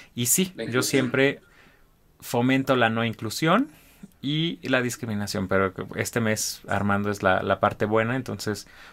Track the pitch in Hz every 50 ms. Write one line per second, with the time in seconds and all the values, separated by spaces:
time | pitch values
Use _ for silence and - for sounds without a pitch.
0 | - - _ 117 120 120 - - 190 185 - - 113 113 117 127 127 - - 139
1 | 127 120 123 131 135 143 139 - - _ _ - - - _ _ _ _ _ _
2 | _ _ _ _ - - - 120 120 127 131 135 131 131 135 127 117 113 113 113
3 | 117 117 110 - - 110 - - 156 160 175 226 285 302 - - - - - -
4 | - - - _ - 135 147 156 160 170 - - - 127 131 127 123 123 - -
5 | - 117 107 101 104 101 - 101 98 92 95 95 98 95 - - - - - -
6 | 113 - - 120 117 107 107 107 - - - - - - 98 101 101 101 101 101
7 | 101 104 104 101 104 95 92 98 - 98 98 98 - 104 - - 110 104 107 110
8 | 113 113 123 135 127 - 104 101 - 107 104 - - - - - - -